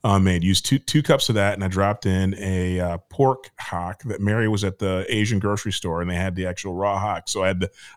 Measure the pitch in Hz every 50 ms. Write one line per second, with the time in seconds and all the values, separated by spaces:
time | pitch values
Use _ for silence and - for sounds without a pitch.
0 | - 113 98 98 95 92 90 87 82 95 95 - - - 135 139 - - - 151
1 | 143 - 151 139 - - 117 107 98 101 101 98 98 95 92 95 98 101 104 -
2 | - 101 95 92 95 95 98 95 101 95 92 92 90 90 90 90 90 87 85 87
3 | - - - - 139 131 131 - - - _ - - - - 87 87 90 95 -
4 | - 117 101 - 98 104 107 117 113 110 110 101 101 98 95 - 107 95 92 90
5 | 98 - 117 107 107 107 117 98 101 101 104 101 - 107 92 - - 90 82 85
6 | 87 90 90 87 92 95 87 95 92 90 87 - - 98 87 90 98 101 98 98
7 | 101 104 95 85 - - - 107 95 95 98 90 104 - - - - - -